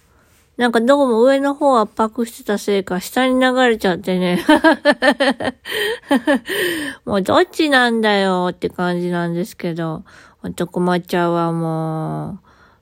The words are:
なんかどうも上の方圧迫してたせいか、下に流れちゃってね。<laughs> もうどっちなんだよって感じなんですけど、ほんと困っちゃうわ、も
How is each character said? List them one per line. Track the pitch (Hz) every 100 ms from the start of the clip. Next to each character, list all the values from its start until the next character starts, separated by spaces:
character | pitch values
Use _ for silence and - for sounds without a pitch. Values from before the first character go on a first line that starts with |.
| _ _ _ _ _ -
な | 240
ん |
か | 233
ど | 240 285
う | 262
も | 226
上 | 254 277
の | 285 285
方 | 285 240
圧 | 208 -
迫 | 220 220 226
し | -
て |
た | - 202
せ | - 202
い |
か、 | 190 185
下 | - 254 262
に | 254
流 | 254 254 247
れ | 220
ち | 196
ゃ | 175
っ |
て | 190 185
ね。 | 180 180 - 294 320 - 294 - 254 247 269 - -
<laughs> | - - 440 415 494 - 262 302 269 - 392 359 330 285 - -
も | 202
う |
ど | 185 320
っ | 359
ち | - 311
な | 262 240
ん | 226
だ | 214 202
よ | 190 185 180
っ |
て | 175 180
感 | - 180 175
じ | 175
な | 175 170
ん |
で | 170 196
す | -
け | 175
ど、 | 165 165 156 - - - _
ほ | 180
ん |
と | 180 170
困 | 185 180
っ | 175
ち | 180 180
ゃ | 170
う |
わ、 | 170 165
も | 165 165 160 160 160 156 156 151 190 _ _ _ _